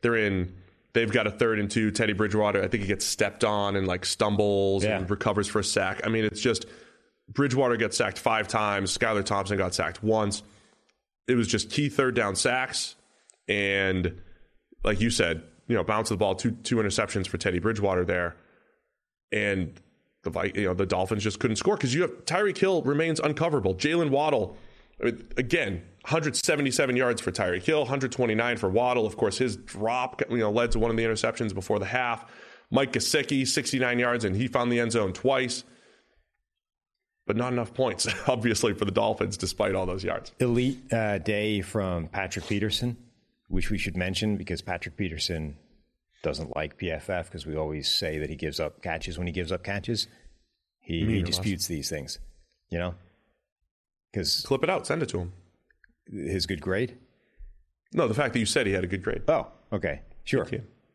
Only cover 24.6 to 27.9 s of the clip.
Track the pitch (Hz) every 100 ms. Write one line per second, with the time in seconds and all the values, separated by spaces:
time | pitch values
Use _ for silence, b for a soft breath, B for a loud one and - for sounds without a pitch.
24.6 | B B B B 123 139 - - 123 165
25.6 | 117 90 - - - 160 151 - - 151
26.6 | 139 120 139 123 123 117 - 87 92 90
27.6 | 92 156 131